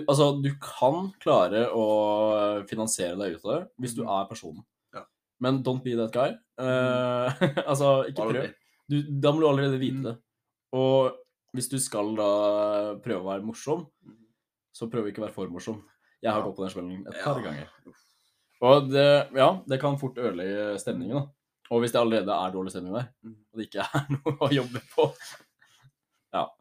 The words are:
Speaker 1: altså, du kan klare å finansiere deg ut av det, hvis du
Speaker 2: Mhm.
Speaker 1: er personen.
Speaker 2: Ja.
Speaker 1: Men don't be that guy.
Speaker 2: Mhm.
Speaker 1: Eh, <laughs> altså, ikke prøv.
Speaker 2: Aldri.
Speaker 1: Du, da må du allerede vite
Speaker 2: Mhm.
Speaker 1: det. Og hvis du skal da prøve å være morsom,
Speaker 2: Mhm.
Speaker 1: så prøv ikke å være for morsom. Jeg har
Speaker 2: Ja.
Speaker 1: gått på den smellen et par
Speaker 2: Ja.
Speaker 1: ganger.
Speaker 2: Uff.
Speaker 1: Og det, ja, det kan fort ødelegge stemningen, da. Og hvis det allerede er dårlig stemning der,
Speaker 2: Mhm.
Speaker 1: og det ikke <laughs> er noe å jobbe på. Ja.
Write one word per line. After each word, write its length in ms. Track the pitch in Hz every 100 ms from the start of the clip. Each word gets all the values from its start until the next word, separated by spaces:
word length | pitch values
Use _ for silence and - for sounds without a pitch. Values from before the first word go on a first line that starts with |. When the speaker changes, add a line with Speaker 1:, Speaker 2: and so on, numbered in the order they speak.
| 151
Speaker 1:
altså, 240 | 143 143 139
du 80 | 139 139
kan 540 | - - 127 165 190 -
klare 460 | 170 123 90 107 120
å 160 | 113 107 107 104 104 107 107 104 104 98
finansiere 520 | 110 110 - 87 90
deg 160 | 101 82
ut 80 | 98
av 60 |
det, 80 | 147 185 -
hvis 140 | 120 113
du 60 |
Speaker 2:
Mhm. 60 | -
Speaker 1:
er 160 | 98 98
personen. 380 | 117 87 80 - _ _
Speaker 2:
Ja. 100 | 101 - _ _ _
Speaker 1:
Men 220 | 127 135
don't 220 | 127 127
be 100 | 131 117
that 160 | 113
guy. 200 | 120 147 226 _ -
Speaker 2:
Mhm. 80 | 131
Speaker 1:
Eh, 640 | 127 127 127 123 123 123 139
<laughs> 340 | 180 - 147
altså, 360 | 139 139 135 127
ikke 160 | 139 214
prøv. 160 | 127
Speaker 2:
Aldri. 120 | 101 - _ _ -
Speaker 1:
Du, 80 | 147 147 139
da 100 | 147
må 80 | 156
du 60 | 156
allerede 300 | 139 139 131
vite 220 | 131 135
Speaker 2:
Mhm. 20 |
Speaker 1:
det. 140 | 127 117 _ _ _ _ _
Og 440 | 131 131 135 127 - - _ _
hvis 160 | 127 127
du 80 | 135
skal 360 | - 107 104 110
da 800 | 104 104 104 104 104 104 104 101
prøve 260 | 120 98
å 80 | 95
være 140 | 98 107
morsom, 400 | 113 139 165 156 _ -
Speaker 2:
Mhm. 200 | - _ _ _ _ _
Speaker 1:
så 160 | - 117
prøv 160 | 120 104
ikke 80 | 101
å 60 | 104
være 60 |
for 140 | 98 92
morsom. 340 | 87 117 104 _ _ _ _
Jeg 80 | 110
har 80 | 107
Speaker 2:
Ja. 40 | 110
Speaker 1:
gått 80 | 95
på 60 | 92
den 80 |
smellen 340 | 92 90 92 -
et 160 | -
par 140 | 95 135
Speaker 2:
Ja. 40 |
Speaker 1:
ganger. 240 | 98 71 76 _ -
Speaker 2:
Uff. 180 | _ _ _ _ _ _ _
Speaker 1:
Og 280 | 123 143 135
det, 400 | 139 143 143 - 131
ja, 260 | 143 190 -
det 120 | 135
kan 160 | 143 139
fort 160 | 127 117
ødelegge 600 | 120 87 95 101 104 101
stemningen, 340 | - 92 92
da. 140 | 139 139 _ _ _ -
Og 120 | 117
hvis 80 | 117
det 80 | 123
allerede 320 | 117 113 95
er 200 | 90 95
dårlig 180 | 92 92
stemning 220 | 92 90
der, 160 | 107 123 _
Speaker 2:
Mhm. 140 | 113 110 _
Speaker 1:
og 60 | 110
det 80 | 104
ikke 140 | 98
<laughs> 120 | - 143
er 100 | 139
noe 280 | 139 160 143
å 100 | 139
jobbe 320 | 143 123 120 - -
på. 180 | 151 - - - _ _ _ _ _ _ _ _ _
Ja. 120 | 92 - _